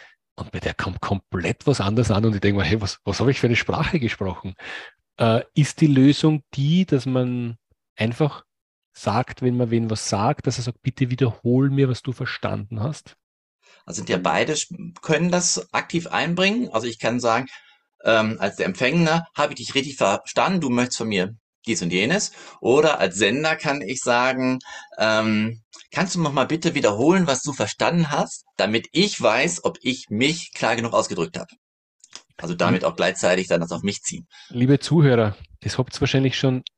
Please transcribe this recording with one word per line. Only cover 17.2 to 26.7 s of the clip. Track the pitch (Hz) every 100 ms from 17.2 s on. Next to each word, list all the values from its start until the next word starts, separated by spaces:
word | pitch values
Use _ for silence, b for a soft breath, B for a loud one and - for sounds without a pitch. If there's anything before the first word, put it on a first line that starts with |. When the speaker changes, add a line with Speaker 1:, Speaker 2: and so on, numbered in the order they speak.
| 120 113 135 B B B B _
Speaker 2:
ähm, | - 110 110 110
als | 101 -
der | 95
Empfänger, | 92 131 170 160 165 170 -
„Habe | 147
ich | 120
dich | 113 135
richtig | 139 131
verstanden? | 98 101 - - 139 185
Du | 139
möchtest | 123 123 -
von | 113
mir | 98 98 113 _ _ -
dies | 95
und | 90
jenes.“ | 90 113 190 - B B B
Oder | 117 143 156 143
als | 95 90
Sender | 101 131 160 156
kann | 156 143
ich | 101 131
sagen, | 127 120 127 127 127 127 B B B -
ähm, | 110 107 110 107 110 117 _ B B
„Kannst | - 185 180
du |
noch | 156
mal | 139 127
bitte | 160 165